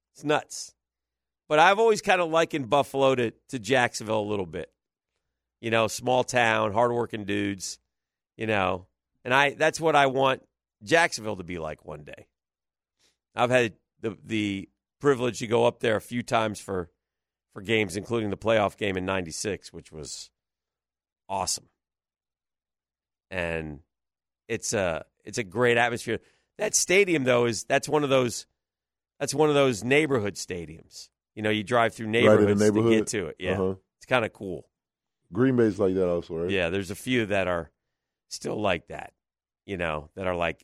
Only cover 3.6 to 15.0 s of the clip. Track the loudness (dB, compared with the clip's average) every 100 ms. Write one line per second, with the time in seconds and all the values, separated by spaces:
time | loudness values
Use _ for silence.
3.6 | 0 2 2 -2 -4 -2 -2 -4 -6 -8
4.6 | -12 _ _ _ _ _ _ _ _ _
5.6 | -2 0 0 -2 0 0 0 2 2 2
6.6 | 0 2 2 0 -4 -6 -4 -2 -2 -4
7.6 | -10 -14 _ _ _ _ _ -8 -2 0
8.6 | 0 -2 -8 _ _ _ 0 2 2 2
9.6 | -2 0 2 4 4 2 0 0 -8 _
10.6 | _ _ 2 2 2 -2 -8 -8 -8 -8
11.6 | -8 -10 -14 -16 -16 -20 -20 _ _ _
12.6 | _ _ _ _ _ _ _ -2 2 2
13.6 | 2 -4 _ _ -10 -8 -6 -2 -2 -4
14.6 | -8 _ _ _